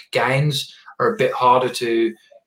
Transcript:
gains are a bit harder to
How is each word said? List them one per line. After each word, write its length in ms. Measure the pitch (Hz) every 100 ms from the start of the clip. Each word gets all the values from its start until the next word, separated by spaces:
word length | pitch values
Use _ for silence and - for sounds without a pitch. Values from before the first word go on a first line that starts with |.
| -
gains 600 | 127 120 135 151 139 - - - -
are 140 | 120
a 20 | -
bit 160 | 127
harder 360 | - 123 127 123
to 440 | - 117 117 113 - _ _